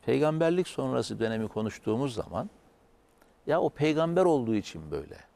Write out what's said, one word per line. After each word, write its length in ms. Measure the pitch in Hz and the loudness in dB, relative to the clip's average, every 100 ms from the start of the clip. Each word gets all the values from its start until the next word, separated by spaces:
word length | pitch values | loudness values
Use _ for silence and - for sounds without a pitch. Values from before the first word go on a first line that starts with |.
peygamberlik 640 | - 131 151 160 165 175 175 | 0 2 2 2 2 2 -2
sonrası 520 | - 131 127 113 107 | -4 -2 -2 -2 -2
dönemi 280 | 113 110 107 | -2 -2 -4
konuştuğumuz 640 | - 110 - - 110 139 | -4 -4 -4 -2 -2 -2
zaman 360 | 110 - 90 190 - _ _ _ _ _ _ _ _ - | -4 -6 -6 -8 -12 _ _ _ _ _ _ _ _ -2
"Ya 140 | 160 | 0
o 100 | 170 | 0
peygamber 540 | - 151 151 165 170 | 0 2 2 2 4
olduğu 300 | 185 151 113 | 4 4 2
için 360 | 110 - 85 78 | 0 -2 -12 -8
böyle." 280 | 73 - - - | -8 -8 -18 -20